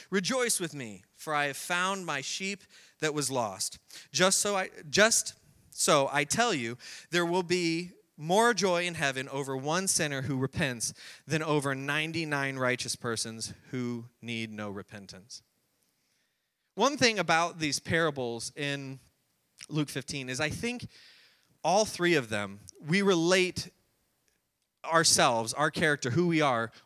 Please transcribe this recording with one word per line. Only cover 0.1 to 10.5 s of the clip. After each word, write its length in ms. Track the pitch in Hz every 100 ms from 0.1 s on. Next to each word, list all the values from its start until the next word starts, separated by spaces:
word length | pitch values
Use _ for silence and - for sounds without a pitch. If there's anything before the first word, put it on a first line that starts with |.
'Rejoice 480 | 190 170 262 240 -
with 160 | 170 147
me, 280 | 117 98 _ -
for 180 | -
I 140 | 147 143
have 100 | 135
found 480 | - 175 185 196 170
my 160 | 143
sheep 420 | 135 - 190 196 - - - -
that 160 | 156 147
was 160 | 127
lost.' 480 | 131 110 95 - - _ - -
Just 280 | - 202 -
so 160 | 208 196
I, 140 | 190 - 156
just 420 | 139 214 - - - _ _ _
so 360 | - - 156 135
I 120 | 143
tell 300 | 147 175 240
you, 240 | 160 117 123 - - -
there 160 | 175 170
will 160 | 180
be 520 | 175 180 170 165 180 - _ -
more 380 | 156 196 233
joy 320 | 226 190 175 175
in 80 |
heaven 340 | 160 143 131 131
over 280 | 135 135 135
one 300 | 139 170 190
sinner 340 | - 156 135
who 160 | 131 131
repents 560 | 131